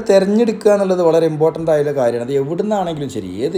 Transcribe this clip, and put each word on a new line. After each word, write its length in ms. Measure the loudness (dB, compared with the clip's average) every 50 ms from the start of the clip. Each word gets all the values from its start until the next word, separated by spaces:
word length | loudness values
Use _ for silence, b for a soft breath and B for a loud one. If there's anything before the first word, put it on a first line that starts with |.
| 4 4
തിരഞ്ഞെടുക്കുക 600 | 4 4 4 4 2 2 2 2 0 0 2 2 2
എന്നുള്ളത് 280 | 2 2 0 0 2 2 2
വളരെ 180 | 4 2 2 0
ഇമ്പോർട്ടൻ്റ് 380 | 0 0 0 0 0 -2 -2 0
ആയുള്ള 200 | 0 0 0 0 -2 0
കാര്യമാണ്. 260 | 0 0 0 -2 -4 -2
അത് 60 | -2 -2
എവിടുന്നാണെങ്കിലും 680 | -2 -2 -4 -4 -4 -2 -2 -2 -2 -4 -4 -6 -8 -8 -8
ശരി, 140 | -8 -10 -8 -6 -6 -4
ഏത് 120 | -4 -4